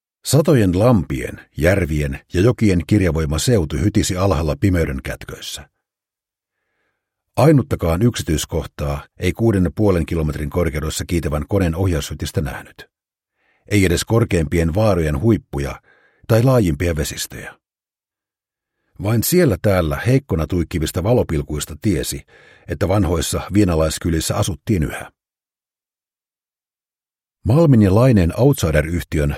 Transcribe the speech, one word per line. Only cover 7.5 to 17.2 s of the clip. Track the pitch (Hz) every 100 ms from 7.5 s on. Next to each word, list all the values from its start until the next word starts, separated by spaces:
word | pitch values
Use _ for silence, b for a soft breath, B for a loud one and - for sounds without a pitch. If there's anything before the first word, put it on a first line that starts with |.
| 151 - - 85 82
yksityiskohtaa | 120 - - 76 - 82 71 - 73 71 - -
ei | 90
kuuden | 85 113 98
ja | 87
puolen | - 104 90 76
kilometrin | 82 76 71 76
korkeudessa | 87 82 78 78 -
kiitävän | - 87 78 76 76
koneen | 101 90
ohjaushytistä | 82 95 80 - 76 - -
nähnyt. | 69 - - - - _ _ _ _ _ _ _ -
Ei | 104
edes | 92 82
korkeimpien | - 110 113 90 73 85 82
vaarojen | 82 110 90 78 73
huippuja | 110 98 - 71 67 - b b b b -
tai | 113
laajimpia | 127 127 90 71 87 78
vesistöjä. | 76 -